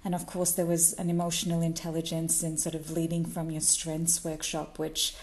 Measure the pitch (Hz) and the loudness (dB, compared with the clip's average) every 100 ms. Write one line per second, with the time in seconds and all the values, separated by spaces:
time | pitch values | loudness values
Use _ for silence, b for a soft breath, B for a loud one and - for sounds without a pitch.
0 | 196 175 175 185 175 - 170 170 208 - | -4 -4 -4 -2 0 2 2 4 4 2
1 | 175 170 175 170 175 165 165 165 175 160 | 0 2 2 0 0 2 2 0 -2 -2
2 | 165 165 165 - 165 156 170 160 151 160 | -2 -2 0 0 0 -2 -2 -4 -4 -2
3 | 165 170 165 175 160 156 156 - 165 156 | 0 0 0 -2 -4 0 2 2 0 0
4 | 165 - 165 156 - 160 147 - 156 156 | 2 2 0 -4 -4 -4 -4 -4 -4 0
5 | - - | -2 -4